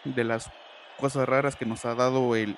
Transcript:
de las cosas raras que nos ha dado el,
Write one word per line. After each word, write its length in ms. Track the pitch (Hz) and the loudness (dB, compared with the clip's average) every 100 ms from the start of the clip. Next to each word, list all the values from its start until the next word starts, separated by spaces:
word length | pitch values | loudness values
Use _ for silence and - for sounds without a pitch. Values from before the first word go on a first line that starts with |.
de 200 | 139 127 | -4 -2
las 280 | 117 113 - - - - - - | 0 -2 -4 -18 -20 -20 -20 -4
cosas 280 | 135 135 127 | -2 0 2
raras 280 | 131 143 - | 2 2 -2
que 100 | 113 | -6
nos 180 | 113 120 | -4 -4
ha 100 | 117 | 2
dado 400 | 127 131 123 113 | 2 4 2 2
el, 220 | 107 | 0